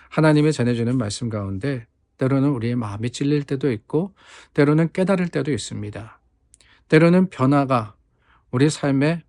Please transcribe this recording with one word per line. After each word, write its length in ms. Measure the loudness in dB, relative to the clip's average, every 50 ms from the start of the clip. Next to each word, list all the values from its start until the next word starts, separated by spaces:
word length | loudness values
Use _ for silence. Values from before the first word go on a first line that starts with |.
| -20 -8
하나님의 420 | -2 2 4 4 4 4 4 2 2
전해주는 440 | 0 0 0 0 0 -2 -2 -2
말씀 320 | -2 -2 -4 -6 -6 -6 -6
가운데 580 | -6 -6 -6 -6 -6 -6 -6 -6 -6 -8 -10 _ _ _ _ _ _ -4
때로는 320 | -2 0 2 2 2 0
우리의 260 | 0 -2 -4 -4 -4
마음이 340 | -4 -6 -6 -8 -6 -6 -6
찔릴 340 | -6 -4 -2 0 0 -2 -2
때도 260 | -4 -6 -4 -2 -2 -4
있고 420 | -4 _ -4 -2 -2 -2 -4 -8 _ _ -20 -20 -20 -20 _ 0
때로는 380 | 2 4 4 4 4 2 0 0
깨달을 360 | -2 0 0 0 0 0 -2
때도 240 | -4 -4 -4 -4 -4
있습니다. 680 | -6 -6 -8 -10 -10 -10 -10 -12 -14 -16 -18 -20 _ _ _ _ _ _ _ _ _ _ _ _ _ _ 2
때로는 420 | 4 6 6 6 4 4 2 0
변화가 640 | -2 -2 0 2 2 2 2 0 0 -2 -2 -4 -12 _ _ _ _ _ _ _ _ _ _ _
우리 200 | -2 0 0 0
삶에 520 | 0 0 -2 -2 0 0 0 0 -2 -4 -8